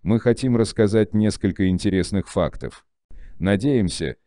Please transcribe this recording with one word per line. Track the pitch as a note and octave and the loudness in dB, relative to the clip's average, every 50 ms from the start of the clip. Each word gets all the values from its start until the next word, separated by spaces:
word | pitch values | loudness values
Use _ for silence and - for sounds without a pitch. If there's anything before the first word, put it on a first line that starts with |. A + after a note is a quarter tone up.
мы | - E2+ G#2+ A#2 | -2 0 0 2
хотим | - B2 A#2 - - C3 A#2+ | 2 2 0 2 0 0 2
рассказать | A#2 A2+ - - - A2 G#2 G#2 A2 G#2+ G#2 - | 2 2 0 2 2 2 4 4 2 2 2 2
несколько | G#2+ G#2+ G#2+ G2 - - G2+ F2 - G2 F#2 | 0 2 2 0 0 -2 -2 0 0 0 2
интересных | F#2 F2 - G#2 F#2 F#2 F2 - G2+ G2 F2+ - | 2 2 0 0 0 0 -2 0 -2 -4 -4 -2
фактов. | - G2 F2 C#2+ - - - B1 - - _ _ _ _ _ _ - - - - - - | -2 -2 -2 -2 -4 -8 -12 -12 -12 -14 _ _ _ _ _ _ -18 -16 -16 -16 -10 -4
Надеемся, | D#2+ F#2 G2+ G2 G#2+ C#3+ C#3+ B2 G#2 F2 - - E2 C#2 B1 _ _ | 0 0 0 2 2 2 2 2 0 0 -2 -4 -6 -6 -8 _ _